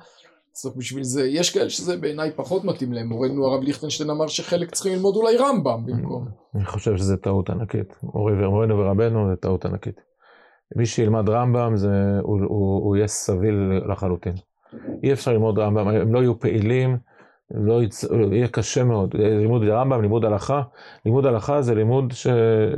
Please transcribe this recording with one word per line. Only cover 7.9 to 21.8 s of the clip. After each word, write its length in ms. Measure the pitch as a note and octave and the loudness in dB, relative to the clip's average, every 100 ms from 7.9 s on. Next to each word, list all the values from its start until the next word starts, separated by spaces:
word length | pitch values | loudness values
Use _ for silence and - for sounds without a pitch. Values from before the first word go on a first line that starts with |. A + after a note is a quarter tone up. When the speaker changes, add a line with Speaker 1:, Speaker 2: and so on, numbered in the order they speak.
| - | -10
Speaker 2:
מורי 300 | - - G#2+ | -8 -2 0
ורבנו, 440 | G2+ G2 G#2 A2+ G#2 | 2 2 2 2 2
ורבנו 520 | G2 G2 A#2 A2+ G2+ | 2 2 2 2 0
זה 60 | F2+ | 0
טעות 300 | F#2+ F#2 F#2 | -2 -2 -2
ענקית. 360 | F#2+ G#2+ - _ _ _ - _ _ - A2 | -6 -8 -12 _ _ _ -20 _ _ -10 -4
מי 100 | A2+ | -2
שילמד 440 | - G#2+ A2 G#2 | 0 2 2 2
רמב"ם 480 | A#2 B2 A#2+ A#2 G#2+ | 2 2 2 2 0
זה, 120 | G2+ G2 G2 G2+ | 0 2 2 0
הוא, 180 | - G2+ | 0 0
הוא, 420 | G2 G#2 G2 G2 | 0 0 0 0
הוא 120 | G#2 G2+ | 2 2
יהיה 120 | G#2 | 0
סביל 760 | - - F#2 A2 G#2 F#2+ F#2+ - | -2 -2 0 2 2 0 0 -2
לחלוטין. 440 | G2 F#2+ F2+ - F#2 - _ _ - - - | -4 -2 -2 -4 -8 -10 _ _ -18 -12 -4
אי 100 | C3 | -2
אפשר 180 | C3+ C3+ | 0 2
ללמוד 280 | A2+ A2 G#2 | 2 2 2
רמב"ם, 280 | G#2+ G#2+ G#2 | 2 2 2
הם 260 | G#2+ G#2+ | 2 2
לא 60 | B2 | 2
יהיו 200 | B2+ A2+ | 2 2
פעילים, 580 | - A2 G#2 B2+ C3 B2 - _ - _ - | 0 0 2 2 0 -2 -6 _ -20 _ -12
לא 320 | A2+ G#2 A#2 | -2 2 2
יצ-, 300 | A2 - G2 G#2+ G2 | 2 -2 -2 2 2
יהיה 160 | G2+ A#2+ | 2 0
קשה 360 | - G#2 C3+ | 0 -2 2
מאוד. 320 | B2 A2 F#2 - | 2 2 0 2
לימוד 480 | G#2+ G#2+ A2 A#2+ | 2 4 2 2
רמב"ם, 380 | G#2 A2 C3 B2 | 2 2 2 2
לימוד 240 | G#2 A2+ A2 | 2 2 2
הלכה, 360 | G#2 - C#3+ C3+ - - - A2 | 0 0 -2 -2 -10 -20 -6 0
לימוד 200 | B2+ C3+ | 2 4
הלכה 360 | A2+ C#3+ D3 | 2 0 0
זה 140 | A#2+ | 2
לימוד 360 | A2 | 2